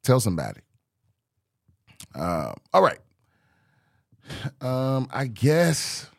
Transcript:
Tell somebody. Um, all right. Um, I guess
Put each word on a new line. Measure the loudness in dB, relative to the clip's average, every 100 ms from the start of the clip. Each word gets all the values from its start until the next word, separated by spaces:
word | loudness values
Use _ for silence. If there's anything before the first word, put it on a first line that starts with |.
Tell | 4 2
somebody. | 2 -4 -6 -12 _ _ _ _ _ _ _ _ _ _ _ _ _ _ -18
Um, | -8 -4 -4 -6 -12 _
all | 4
right. | 4 0 _ _ _ _ _ _ _ _ _ _ _ _ -16 -12 -12 -8
Um, | -4 -2 0 -2 -2
I | -4 -6
guess | 0 4 4 4 0 -4 -10 -14